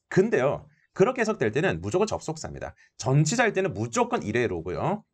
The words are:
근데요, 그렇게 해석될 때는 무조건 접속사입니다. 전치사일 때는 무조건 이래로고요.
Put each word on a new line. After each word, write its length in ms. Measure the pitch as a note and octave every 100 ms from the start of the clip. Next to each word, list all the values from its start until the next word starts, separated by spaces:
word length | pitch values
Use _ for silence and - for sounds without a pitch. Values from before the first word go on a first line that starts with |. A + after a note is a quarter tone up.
| _
근데요, 580 | - A3 D#3 C3+ - - _ _
그렇게 260 | - G#3 C4
해석될 320 | G#3+ G#3+ A2+
때는 300 | C#3 F3+ E2+
무조건 240 | F#2+ F3 G#3+
접속사입니다. 680 | E2+ - - E2 C#2+ - - _ _
전치사일 560 | - C#3 D#3 A#3 A3+
때는 220 | F#3+ F#3+
무조건 480 | G#2 A#2 A#3+ A#3+ A#3+
이래로고요. 800 | G#2 A#2 A#2+ F2 E2+ D#2+ B2+ G#3+ -